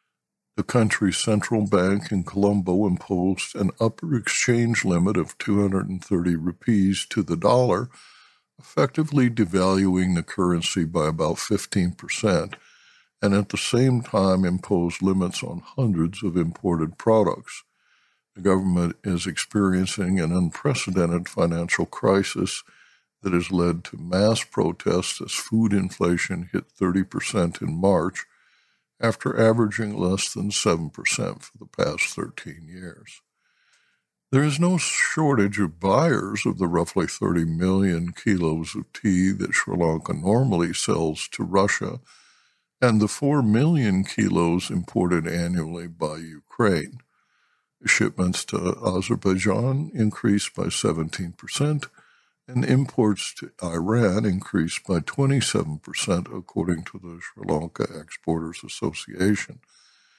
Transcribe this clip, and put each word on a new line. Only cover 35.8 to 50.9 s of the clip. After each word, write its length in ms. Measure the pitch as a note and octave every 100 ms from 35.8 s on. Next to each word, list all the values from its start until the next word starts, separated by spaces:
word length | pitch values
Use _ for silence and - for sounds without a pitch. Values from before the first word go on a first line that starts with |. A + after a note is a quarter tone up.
| G2 G#2+ E3 G#2+ F#2+ G#2 -
of 120 | F2+
the 100 | F2+
roughly 400 | E2+ E2+ G2 E2
thirty 380 | - G2 F2 E2
million 640 | D#2+ F#2 F#2+ G2 E2 F2
kilos 640 | - A#2 F#2+ E2 D#2+ D#2+ -
of 160 | -
tea 400 | - G#2+ F2+ F#2+
that 220 | G2 F#2+
Sri 240 | - - F2+
Lanka 360 | E2 D#2+ -
normally 600 | D2 F2 A2+ C3+ F2+ E2+
sells 560 | F2+ - E2+ E2 D#2+ -
to 140 | -
Russia 580 | F2 F#2+ G2 - - - - - _ _ _ _ _ _
and 180 | B2+ A2
the 80 | G#2
four 340 | - C#3+ D3
million 640 | A2+ A2 D3+ E3 A2 F#2
kilos 640 | G2 - G2+ F2 E2+ F2 -
imported 560 | F#2 F2 G#2+ F2+ F2 E2
annually 600 | E2+ E2+ F2+ D#2 E2+ E2+
by 300 | E2 D#2 D#2
Ukraine. 800 | E2 D2 _ - A2 E2+ - B2 _ _ _ _ _ _ _ _ A2
Shipments 580 | - G#2+ - F2+ F#2 -
to 300 | G#2 F2+ - A2
Azerbaijan 1080 | F#2 G2 A#2 G2 F#2+ G2 G2 B2 C3+ D#3
increased 640 | - G#2+ - A2+ G2+ - -
by 140 | F2
seventeen 640 | - G2+